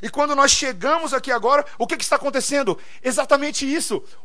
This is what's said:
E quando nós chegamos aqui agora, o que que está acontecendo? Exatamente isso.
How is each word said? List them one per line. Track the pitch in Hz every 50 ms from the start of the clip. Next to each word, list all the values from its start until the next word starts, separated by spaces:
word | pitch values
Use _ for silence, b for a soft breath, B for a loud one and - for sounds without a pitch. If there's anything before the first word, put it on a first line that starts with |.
| b
E | 214
quando | - 285 294 294 294
nós | 277 277 269
chegamos | - - 294 262 233 175 175 269 311 330 320 277 262
aqui | 254 247 269
agora, | 254 226 196 240 285 285 285 B B B
o | -
que | - 339
que | 269 -
está | - 294
acontecendo? | - - 277 262 269 - - 277 285 277 202 165 B B B B B
Exatamente | B 254 247 294 277 - 294 277 285 294 - - 277
isso. | 269 285 330 - - 220 - - B B B B